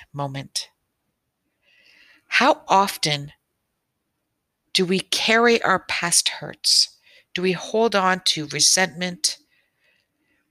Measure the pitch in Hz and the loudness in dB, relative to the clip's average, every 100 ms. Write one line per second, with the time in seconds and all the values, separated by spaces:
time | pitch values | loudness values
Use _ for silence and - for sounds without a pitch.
0 | - 143 143 135 135 - - _ _ _ | -10 -10 -8 -8 -10 -12 -12 _ _ _
1 | _ _ _ _ _ _ _ _ _ _ | _ _ _ _ _ _ _ _ _ _
2 | _ _ _ - 254 302 - 190 196 - | _ _ _ 2 2 2 2 2 2 -2
3 | 160 147 143 - _ _ _ _ _ _ | -4 -4 -6 -18 _ _ _ _ _ _
4 | _ _ _ _ _ _ _ - 180 185 | _ _ _ _ _ _ _ -2 0 -2
5 | - - - 226 240 233 - 185 - - | -2 -4 0 2 4 2 2 0 -2 -6
6 | 175 - - - 147 - - - - _ | 0 0 0 -6 -12 -6 0 2 0 _
7 | _ - _ - 185 165 - 220 226 202 | _ -20 _ -4 -2 -2 -4 0 2 2
8 | 185 185 - 165 147 143 - - 185 165 | 0 0 -2 -4 -6 0 2 2 0 -4
9 | 180 175 - - _ _ _ _ _ _ | -8 -4 -4 -4 _ _ _ _ _ _
10 | _ _ _ _ _ | _ _ _ _ _